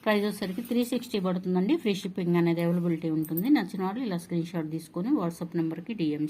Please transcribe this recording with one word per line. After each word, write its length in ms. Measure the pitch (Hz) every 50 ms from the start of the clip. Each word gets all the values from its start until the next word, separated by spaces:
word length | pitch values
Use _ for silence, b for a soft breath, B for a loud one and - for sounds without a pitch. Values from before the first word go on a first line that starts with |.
| -
ప్రైస్ 220 | 220 214 208 202
వచ్చేసరికి 360 | 208 208 208 208 185 185 185
త్రీ 240 | 233 - 247 240 240
సిక్స్టీ 340 | 240 254 240 240 - - 208
పడుతుందండి. 560 | 180 185 185 185 185 185 180 180 185 214 311
ఫ్రీ 180 | 339 - 220 196
షిప్పింగ్ 420 | 202 - 185 185 - 180 175 175
అనేది 260 | 175 170 170 170 165
అవైలబిలిటీ 480 | 170 170 175 175 170 175 170 156 170 165
ఉంటుంది. 400 | 156 156 156 - 160 165 190 269
నచ్చిన 340 | 302 254 196 180 - 185 185
వాళ్ళు 200 | 185 196 247 269
ఇలా 140 | 220 180
స్క్రీన్ 280 | 170 170 - 180 170 165
షాట్ 260 | 170 - 175 156 156
తీసుకొని 380 | 160 160 165 - - 175 185 240
WhatsApp 480 | 302 262 180 170 165 - 170 165 -
నెంబర్కి 360 | 170 165 160 165 170 175 - 226
డీఎం 340 | 208 170 151 147 147 151